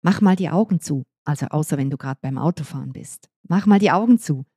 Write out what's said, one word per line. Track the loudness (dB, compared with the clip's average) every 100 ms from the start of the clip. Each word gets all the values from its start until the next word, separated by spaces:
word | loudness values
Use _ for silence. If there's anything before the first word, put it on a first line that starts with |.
Mach | 0 2
mal | 4 2
die | 0
Augen | 0 0 -2
zu, | -2 -6 -6 _
also | -6 -4 -2
außer | -2 -2 -2
wenn | -4
du | -4
gerade | -8 -8
beim | -6 -2
Autofahren | -2 -2 -8 -10 -12
bist. | -14 -18 -20 _ _ -2
Mach | 0 4
mal | 4
die | 4
Augen | 2 4 2
zu. | 2 -6 -6